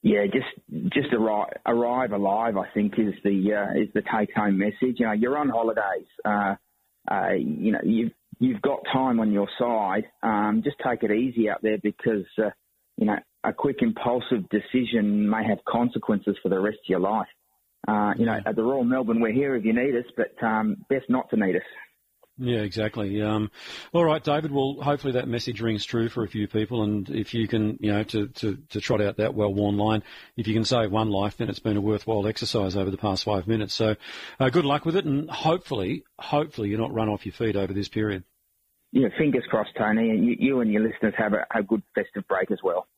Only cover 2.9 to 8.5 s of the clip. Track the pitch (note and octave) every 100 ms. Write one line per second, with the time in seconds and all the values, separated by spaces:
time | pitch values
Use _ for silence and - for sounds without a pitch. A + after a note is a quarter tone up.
2.9 | G#2+ G#2+ - G2+ G2 F#2+ G#2 G2 D2 G#2
3.9 | A2 - A2 G#2 - G#2 F#2+ G#2 - B2+
4.9 | A#2 A#2 G#2+ A#2+ D3 C#3+ A#2 A2+ A2 G2+
5.9 | F2 - - G#2+ G#2 G2+ G2 _ _ _
6.9 | _ - G2 F#2 F#2+ C2 D2+ G#2+ G#2 -
7.9 | A2+ A#2 - _ - B2+